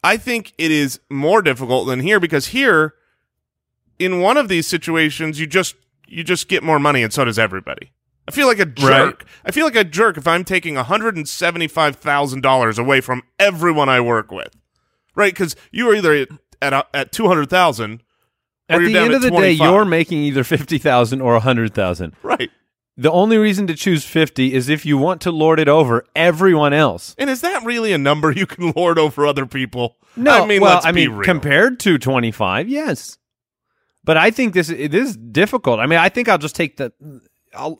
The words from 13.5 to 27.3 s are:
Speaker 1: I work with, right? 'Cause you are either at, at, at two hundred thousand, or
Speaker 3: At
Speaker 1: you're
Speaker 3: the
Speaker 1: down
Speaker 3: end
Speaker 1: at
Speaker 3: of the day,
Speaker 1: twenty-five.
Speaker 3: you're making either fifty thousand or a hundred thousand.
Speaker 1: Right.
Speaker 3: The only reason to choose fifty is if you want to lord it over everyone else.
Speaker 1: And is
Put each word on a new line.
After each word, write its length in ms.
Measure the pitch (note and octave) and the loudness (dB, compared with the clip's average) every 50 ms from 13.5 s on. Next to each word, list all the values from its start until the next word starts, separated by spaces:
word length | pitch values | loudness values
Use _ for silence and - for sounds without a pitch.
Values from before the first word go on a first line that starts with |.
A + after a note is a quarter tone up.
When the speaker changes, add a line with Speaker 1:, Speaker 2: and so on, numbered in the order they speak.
| F#3 E3 E3 F3 D#3+ D3+ C#3+ C3+ | 2 0 -2 0 2 2 2 2
Speaker 1:
I 100 | C3 B2 | 2 2
work 300 | A#2+ A#2+ A#2 A2+ A2 _ | 2 2 0 -2 -2 _
with, 240 | - F#2 - - _ _ _ _ _ _ _ _ _ _ _ _ _ | -12 -14 -14 -16 _ _ _ _ _ _ _ _ _ _ _ _ _
right? 200 | - G#3 G3 F3 | 0 0 0 0
'Cause 200 | - G3 D#3+ - _ _ _ | -2 -6 -6 -6 _ _ _
you 180 | - G3+ A#3+ A#3+ | -8 -4 0 2
are 60 | G#3 | 2
either 180 | G#3+ F#3 D#3+ D3+ | 2 4 2 2
at, 140 | D3 C3 - D3+ - _ _ _ _ | 2 0 -6 -10 -20 _ _ _ _
at, 260 | C3+ C#3+ C3+ C3+ - _ - | -4 -2 -2 -2 -4 _ -6
at 180 | C#3+ C3+ - | -6 -6 -6
two 160 | - - A3+ | -6 0 2
hundred 220 | F#3 F3+ D#3+ D3 B2+ | 2 2 2 0 0
thousand, 540 | - B2+ F3+ E3 C3 G#2 A2+ G#2 A2 A#2 _ _ _ _ _ _ _ _ _ _ _ _ _ _ | 2 2 2 2 0 -2 -8 -10 -10 -14 _ _ _ _ _ _ _ _ _ _ _ _ _ _
or 60 | E3 | 0
Speaker 3:
At 60 | E3+ | 2
Speaker 1:
you're 60 | F3 F#3+ | 2 2
Speaker 3:
the 40 | A3 | 2
Speaker 1:
down 120 | F3+ A3+ | 2 2
Speaker 3:
end 60 | A#3+ B3 | 2 2
Speaker 1:
at 20 | |
Speaker 3:
of 40 | C4+ B3 | 2 2
the 60 | B3+ | 2
day, 40 | - E3+ F#3+ F#3+ E3+ | 2 4 4 4 4
Speaker 1:
twenty-five. 120 | D#3 D#3+ E3 | 4 4 4
Speaker 3:
you're 140 | F#3 G3+ G#3+ | 4 4 4
making 340 | F#3+ E3 E3 D#3+ - F3 D3 | 2 2 0 0 0 -2 -2
either 240 | D3 D3 C3+ C3+ B2+ | -2 0 0 -2 0
fifty 340 | - D#3+ C3 D3 - E3 | 0 -2 -2 -2 -2 -4
thousand 440 | C#3 - D#3 B2+ B2 A#2+ A2+ C3 C3+ | -2 0 2 4 4 2 2 -2 -2
or 140 | C3 A#2+ A#2+ | 0 2 2
a 40 | A2+ | 2
hundred 340 | A2 C3+ B2+ A#2 A2+ A2 - | 2 2 0 0 0 -2 -2
thousand. 400 | - G2 F2+ F2+ E2 F#2 D#2 - _ | -2 -2 -2 -2 -4 -8 -12 -12 _
Speaker 1:
Right. 280 | - - - - - - _ _ _ _ _ _ _ _ _ | -6 -6 -4 -4 -4 -10 _ _ _ _ _ _ _ _ _
Speaker 3:
The 140 | - B2 D#3 | -2 -2 0
only 260 | D#3+ F3+ G3 A3 A3+ | 2 2 2 4 4
reason 280 | A3 G#3+ G#3+ G3+ F#3+ G#3 | 4 4 2 0 0 -2
to 60 | F3 D#3+ | -4 -4
choose 300 | D3 - F#3+ F3 D3+ - | -4 0 0 0 0 -2
fifty 480 | - - D#3+ D#3+ D3 _ - C3 C3 C3 | -2 0 0 0 0 _ -2 -2 0 0
is 160 | C3 B2 C3 | -2 0 0
if 160 | D3+ D3+ - | -2 -2 0
you 120 | D#3 D3 | -2 0
want 240 | C3+ C#3 E3+ F#3 D#3 | 0 2 0 -2 -4
to 100 | - F#3 | -4 -6
lord 280 | E3+ D#3 D3+ D#3+ D#3+ D#3 | -2 0 2 2 2 2
it 80 | D#3 | 4
over 380 | C#3+ D3 D#3+ D#3 B2 A#2 A#2 - _ _ | 4 4 4 4 4 2 -2 -2 _ _
everyone 580 | D#3 E3 F3 D#3+ D#3 F#3 F#3+ F3 D3+ D3 C#3+ C#3+ | 0 2 2 2 4 4 4 4 4 4 2 4
else. 420 | D3+ D#3 B2+ F2 F2 - - - | 4 2 2 0 -4 -12 -18 -10
Speaker 1:
And 120 | - C4 | -6 -4
is 120 | C#4 | -4